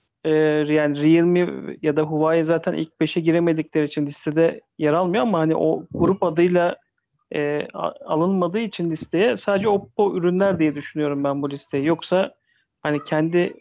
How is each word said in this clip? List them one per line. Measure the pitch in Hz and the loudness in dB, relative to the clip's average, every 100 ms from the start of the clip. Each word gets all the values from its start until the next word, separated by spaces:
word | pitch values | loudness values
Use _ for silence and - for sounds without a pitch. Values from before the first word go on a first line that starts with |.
| _ _ | _ _
e, | 160 156 156 151 147 | 0 2 2 2 2
yani | 151 147 143 | 2 0 2
Realme | 151 165 170 175 180 - - - | 4 6 4 2 0 -4 -10 -4
ya | 156 151 | -2 0
da | |
Huawei | 156 156 156 165 | 0 0 2 2
zaten | 160 165 165 | 2 0 0
ilk | 160 160 _ | -4 -8 _
beşe | 156 180 | -2 0
giremedikleri | 165 170 170 160 156 156 147 | 0 2 2 0 -2 -2 -2
için | - 147 | -4 -6
listede | 143 - 151 165 151 _ - | -6 -4 2 2 0 _ -4
yer | 151 | 0
almıyor | 160 185 202 | 0 0 0
ama | 247 175 | 0 0
hani | 160 160 | 0 2
o | 160 160 165 | 0 -2 -6
grup | 156 170 196 | -2 0 2
adıyla, | 180 160 175 175 175 - _ _ _ _ _ 151 | 0 2 2 4 2 -2 _ _ _ _ _ -4
e, | 147 147 - | -2 -2 -6
a-, | - 170 - - | -6 -6 -6 -4
alınmadığı | 156 175 190 175 202 | 0 0 0 0 -2
için | 226 - 170 | -6 -4 -4
listeye | 156 - 165 233 220 | -4 -4 0 0 0
sadece | - 196 214 | -2 0 0
Oppo | 202 196 - 202 185 | -2 -2 -2 0 2
ürünler | 175 180 196 175 | 0 2 2 2
diye | 156 143 | 0 -2
düşünüyorum | 139 156 147 143 | -8 -4 -2 -2
ben | 139 139 | -2 -2
bu | 139 | -4
listeyi. | 139 - 139 147 | -8 -6 -2 0
Yoksa | 160 - 180 196 - _ _ _ _ | -2 0 -2 -2 -8 _ _ _ _
hani | 151 147 | -4 -4
kendi, | - 156 160 175 175 - | -2 -2 0 0 0 -6